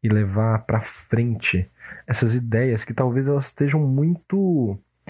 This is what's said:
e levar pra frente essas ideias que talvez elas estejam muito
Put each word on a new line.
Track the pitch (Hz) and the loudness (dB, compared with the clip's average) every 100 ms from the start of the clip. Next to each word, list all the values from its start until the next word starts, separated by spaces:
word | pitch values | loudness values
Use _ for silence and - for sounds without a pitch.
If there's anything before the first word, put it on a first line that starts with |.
e | 113 | 0
levar | 107 101 101 113 110 - | 2 2 0 2 0 0
pra | 110 | -2
frente | - - - 117 120 113 - 92 92 _ - - - | -2 -10 -2 0 0 -2 -2 -2 -2 _ -20 -14 -6
essas | 113 117 123 | 0 0 0
ideias | 117 113 127 110 | 0 0 2 0
que | - | -4
talvez | 113 127 123 135 | -2 0 0 0
elas | 143 135 | 0 -2
estejam | - 143 151 | -2 0 2
muito | 143 135 156 170 - 196 190 156 113 98 _ _ | 2 2 2 0 -2 -2 2 2 0 -4 _ _